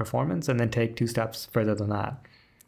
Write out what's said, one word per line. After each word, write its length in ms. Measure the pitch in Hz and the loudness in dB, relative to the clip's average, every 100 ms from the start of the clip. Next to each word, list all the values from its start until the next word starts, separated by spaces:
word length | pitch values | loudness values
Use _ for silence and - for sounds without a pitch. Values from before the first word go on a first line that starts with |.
performance 440 | 113 123 143 175 156 | -2 0 0 0 0
and 100 | 120 | 2
then 100 | 117 | 2
take 260 | 117 117 117 | 2 0 0
two 120 | 117 | 0
steps 400 | 117 113 - - | 0 -2 -4 -2
further 240 | 117 107 104 | 0 2 2
than 140 | 104 | 0
that. 280 | 104 104 135 - - _ _ | -2 -2 -6 -14 -20 _ _